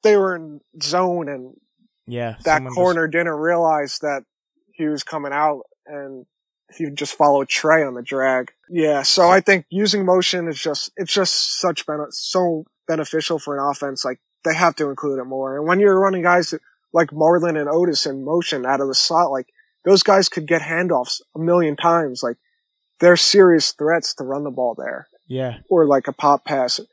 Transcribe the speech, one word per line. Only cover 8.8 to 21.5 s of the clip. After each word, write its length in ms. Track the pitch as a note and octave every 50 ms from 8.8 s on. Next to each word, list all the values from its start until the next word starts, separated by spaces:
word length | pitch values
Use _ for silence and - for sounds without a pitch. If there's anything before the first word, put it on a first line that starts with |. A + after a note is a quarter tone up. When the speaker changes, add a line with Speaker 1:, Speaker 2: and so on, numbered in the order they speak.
| D#3 D3+ D3 C#3
Speaker 1:
so 280 | C3+ - - F#3+ F3+ E3+
I 120 | F#3 G3
think 240 | - - G3 F3+ - _
using 360 | F3 F#3+ G#3+ G3+ G3 G#3 F#3+
motion 420 | F3+ F#3 F#3 F3+ - - F3+ E3+
is 100 | E3+ D3 C#3
just, 320 | - E3 D3 - - - _
it's 160 | - F#3+ -
just 480 | - G3+ F#3 F3 - - - - - -
such 260 | F#3 F3+ D#3+ - -
bene-, 180 | - D3+ D3+ D3+ -
so 540 | - - - - - F#3 F3+ F3 E3 D#3 D#3+ _ _ _ _
beneficial 520 | - E3 D#3+ D3+ - - D#3+ D3+ - E3+ D3+
for 180 | - D3 C#3+
an 60 | C#3 C#3 C#3+
offense. 360 | C#3 - D3 C#3 C3 B2+ -
Like, 140 | C3 B2+ _ _ _ _ _ _
they 80 | E3 D#3+
have 200 | D#3+ F3+ E3+ D#3
to 140 | - D#3 C#3+
include 300 | C3+ - D3+ C#3+ C3+ C3+
it 60 | B2
more. 320 | C3 C3+ C3+ C3+ C3+ C3+
And 100 | C#3+ D3+
when 120 | E3 F3+ F#3+
you're 200 | G#3 G3+ F#3+ F#3+
running 220 | G3 G3 F#3+ F3+
guys 320 | E3 F3 F3 F3+ E3+ - E3 D#3 _ _ _ _ _ _ -
like 180 | E3 E3+ -
Marlin 460 | D3 D3+ D#3 D#3+ F3 F3 E3 F3 D#3+
and 100 | D3+ D3
Otis 380 | C#3+ D3+ E3+ F3+ F3 D3 - -
in 180 | D3+ C3+ C3+ C3
motion 420 | D3 D#3+ F3 E3 - D#3 C3+ B2
out 120 | B2+ C3+ C3+
of 60 | C#3
the 80 | C3+ C3
slot, 360 | - - - E3+ E3 F3 C#3+
like, 160 | C#3 C3 B2+ _ _ _ _ _ _ _ _
those 200 | F3 G3 F#3+ -
guys 260 | G#3+ G3 G3 F#3 -
could 180 | - - D3+
get 140 | D3 E3 E3
handoffs 580 | D#3 D3+ E3 E3+ F3+ F3 D#3+ B2+ B2 - - - _ _ _
a 40 | D#3
million 360 | E3 E3+